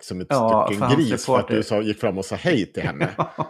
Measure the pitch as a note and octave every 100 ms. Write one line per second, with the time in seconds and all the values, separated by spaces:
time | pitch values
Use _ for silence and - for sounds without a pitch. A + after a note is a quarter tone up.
0 | - F#2 F2+ C3+ A2+ A2 - G2+ B2+ C#3+
1 | C3+ A2+ - B2+ - A2 G#2 G#2 G#2+ G#2
2 | A2 F#2+ F#2+ F#2+ F3 C#3+ E2+ - E2 C2+
3 | E3 - - -